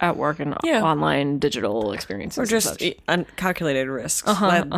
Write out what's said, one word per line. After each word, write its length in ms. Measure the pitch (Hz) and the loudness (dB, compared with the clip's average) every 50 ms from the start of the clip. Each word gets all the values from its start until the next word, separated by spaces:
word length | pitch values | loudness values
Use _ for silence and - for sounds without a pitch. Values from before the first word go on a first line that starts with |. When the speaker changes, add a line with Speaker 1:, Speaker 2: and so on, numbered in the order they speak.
Speaker 1:
at 160 | 175 175 - | 0 0 0
work 240 | - - 147 151 151 | 0 0 -2 -2 -2
in 120 | 143 147 - - - | -4 -4 -4 -2 0
Speaker 2:
Yeah. 180 | 330 311 226 | 0 2 2
Speaker 1:
online 560 | 208 160 156 147 156 156 147 139 143 143 143 139 | 4 2 2 2 2 2 2 2 2 0 0 0
digital 540 | 143 143 - 120 107 101 104 113 107 104 | 0 0 0 0 -2 0 0 0 -2 -2
experiences 460 | 101 104 - - 95 101 76 - - - | -4 -6 -6 -8 -8 -8 -8 -6 -4 -4
Speaker 2:
Or 40 | |
Speaker 1:
and 80 | 262 208 | 0 0
Speaker 2:
just 160 | 220 226 185 - | 2 2 2 0
Speaker 1:
such. 120 | - - | -2 -2
Speaker 2:
e-, 140 | - 175 - - - | -2 -4 -4 -4 -2
uncalculated 800 | - 165 180 170 - - - 180 185 175 - 170 156 139 131 131 | -2 0 0 -2 -4 -6 -4 -2 -2 -2 0 0 0 0 0 0
risks. 420 | 131 135 123 - 156 - - - - | -2 -4 -4 -4 -4 -4 -2 0 0
Speaker 1:
Uh-huh, 220 | 214 185 208 190 | 2 4 4 4
Speaker 2:
That, 200 | 175 175 151 143 165 | 4 4 2 2 2